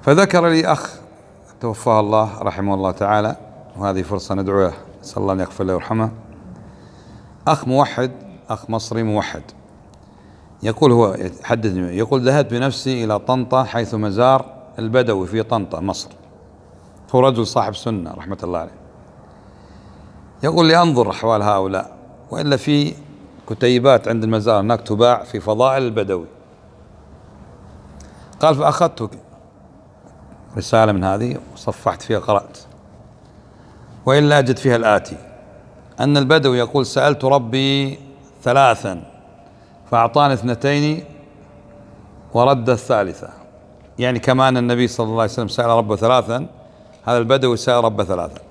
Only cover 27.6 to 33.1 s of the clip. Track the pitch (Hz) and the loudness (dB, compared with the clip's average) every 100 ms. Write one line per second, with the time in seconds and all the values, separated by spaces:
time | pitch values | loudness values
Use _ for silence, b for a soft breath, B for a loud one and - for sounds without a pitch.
27.6 | - - - - B B B B 156 143 | -20 -20 -20 -20 B B B B 2 2
28.6 | 151 147 170 - 110 - - - - _ | 0 2 0 -2 -10 -10 -20 -20 -20 _
29.6 | - - - - - - - - - 113 | -20 -20 -20 -20 -20 -20 -20 -20 -12 -10
30.6 | - 113 110 98 92 98 120 135 - - | 0 4 4 2 -2 -2 -4 -6 -12 -12
31.6 | - - - 90 - 107 - 101 - - | -10 -4 -4 -4 -4 -4 0 -2 -2 -20
32.6 | - - - - - | -20 -20 -20 -20 -20